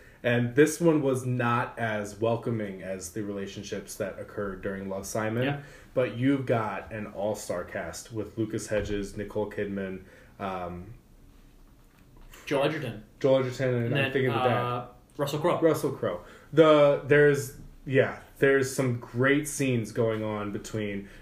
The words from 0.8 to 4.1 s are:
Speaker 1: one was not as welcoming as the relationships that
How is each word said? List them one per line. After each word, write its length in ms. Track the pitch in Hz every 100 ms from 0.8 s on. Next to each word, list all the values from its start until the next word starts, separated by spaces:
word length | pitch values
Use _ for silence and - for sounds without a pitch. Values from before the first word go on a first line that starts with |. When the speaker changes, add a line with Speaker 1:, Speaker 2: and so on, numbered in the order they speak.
Speaker 1:
one 220 | 170 151
was 240 | 135 123 127
not 500 | 123 120 120 123 -
as 420 | 113 107 104 101
welcoming 640 | 113 113 127 117 104 95
as 300 | 92 95 90
the 100 | 113
relationships 720 | 101 101 98 - 98 101 - -
that 220 | 98